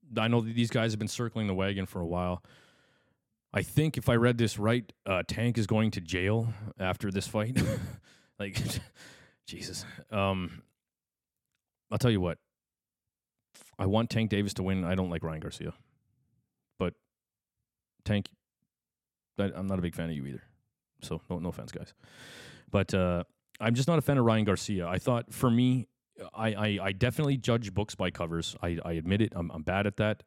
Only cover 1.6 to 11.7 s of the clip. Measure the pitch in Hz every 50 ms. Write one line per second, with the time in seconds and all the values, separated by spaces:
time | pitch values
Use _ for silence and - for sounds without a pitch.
1.6 | 95 98 98 98 95 - - 95 87 82 85 87 90 90 90 87 _ - - -
2.6 | - _ _ _ _ _ _ _ _ _ _ _ _ _ _ _ _ _ - 101
3.6 | 92 - - - 151 160 - - - - 123 117 117 123 123 117 117 107 - 101
4.6 | 104 110 120 123 110 - - _ _ - 95 90 85 - - - 113 120 117 117
5.6 | 107 92 113 110 110 110 - 98 87 80 98 90 90 98 107 113 113 117 110 101
6.6 | 107 98 - - 95 92 90 - - 101 95 98 - - - 110 107 113 131 -
7.6 | - - 110 110 - - - - _ - - _ _ _ _ _ 101 98 95 -
8.6 | - - - - - - _ - - - - - - _ _ _ _ - - -
9.6 | - - 92 - - - - - - _ 110 101 98 98 98 92 90 82 85 82
10.6 | - _ _ _ _ _ _ _ _ _ _ _ _ _ _ _ _ _ _ _
11.6 | _ _